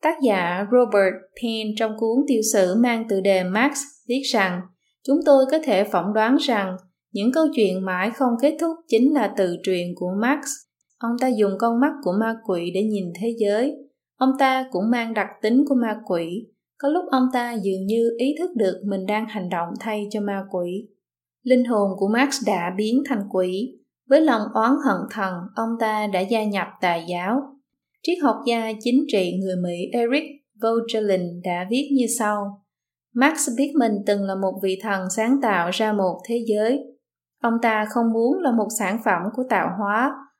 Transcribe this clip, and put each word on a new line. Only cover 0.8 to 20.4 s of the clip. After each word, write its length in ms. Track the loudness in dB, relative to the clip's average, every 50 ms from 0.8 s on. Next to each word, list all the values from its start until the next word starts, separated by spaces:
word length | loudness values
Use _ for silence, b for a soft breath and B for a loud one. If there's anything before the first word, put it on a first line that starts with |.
| 4 4 4 4 4 4 0 -2 -12 _ _ -8
Penn 260 | -6 -4 -4 -4 -4 -6 -4 -2
trong 140 | -2 -2 -2 -2
cuốn 180 | -2 0 2 0 2 2
tiểu 140 | 2 0 0 2 2
sử 220 | 4 4 4 4
mang 320 | 4 4 2 2 -2 -2 -2
tựa 120 | -2 0
đề 220 | 2 2 2 2 2
Marx 340 | 0 0 2 2 0 0 -4 -10 -10 -16 _ _ -4
viết 140 | -4 -2 -2 0
rằng, 300 | 0 2 2 0 0 -4 -8 -10 _ _ _ _ _ _ _ 0
"Chúng 100 | 0 2 6
tôi 200 | 6 6 6 6 4
có 80 | 2 0 2
thể 200 | 2 2 2 2
phỏng 300 | 2 0 -2 0 0 0
đoán 240 | 0 2 4 2 2
rằng 380 | 2 2 0 0 0 -4 -6 -10 _ _ _ _ _ _
những 200 | -6 -2 -2 0 2
câu 120 | 2 2 2 2
chuyện 300 | 2 2 2 2 -2 -2
mãi 260 | -2 -2 -2 -2 -2
không 220 | -2 0 0 0 0 2
kết 160 | 2 0 2 2
thúc 180 | -4 -4 -4 -6 _ _
chính 260 | 2 4 4 4 4
là 200 | 2 0 0 0 0
từ 200 | 0 0 -2 -4 -2
truyện 300 | -2 -2 -2 -2 -6 -6
của 140 | -6 -6 -4 -2 -2
Marx. 240 | 0 0 0 -2 -2 -8 -12 -12 -14 _ _ _ _ _ _ _
Ông 140 | -6 -4 -2 0
ta 60 | 0 0
dùng 240 | 2 2 2 0 2 0
con 200 | 0 0 2 2
mắt 120 | 2 0 0 -2 -4
của 100 | -2 0 0
ma 160 | 0 -2 -4 -6 -4 -4
quỷ 240 | -2 -2 -2 -4 -2
để 100 | -2 -2
nhìn 220 | 0 -2 -2 -4 -6 -8 -6
thế 140 | -6 -6 -2 0
giới. 360 | 0 0 2 2 0 -2 -4 -6 -14 _ _ _ _ _ _
Ông 140 | _ 0 0 2 4
ta 280 | 2 2 2 0 -2 -4
cũng 200 | -4 -2 0 0
mang 220 | 0 0 -2 -2 -2
đặc 140 | -4 -4 -4 -6 -4
tính 240 | 0 2 4 4 4 4
của 60 | 2
ma 240 | 2 2 0 -2 -6 -4
quỷ. 420 | -4 -2 -2 -2 -4 -8 -10 -12 _ _ _ _ _ _ _
Có 120 | -2 0
lúc 160 | 0 0 -2 0
ông 140 | 0 2 2 2 2
ta 200 | 0 -2 -2 -4
dường 320 | -4 -2 -2 -2 -2 -2
như 300 | 0 2 2 2 2 2 0
ý 180 | 0 -2 0 -2
thức 120 | -4 -4 0
được 260 | 0 0 0 0 -2 -4
mình 200 | -4 -4 -4 -2
đang 200 | -2 -2 -2 -2 -4
hành 220 | -6 -6 -6 -4
động 200 | -2 -4 -4 -4 -6 -8
thay 280 | -6 -6 -4 -4 -6 -6
cho 100 | -6 -4
ma 220 | -4 -2 -4 -4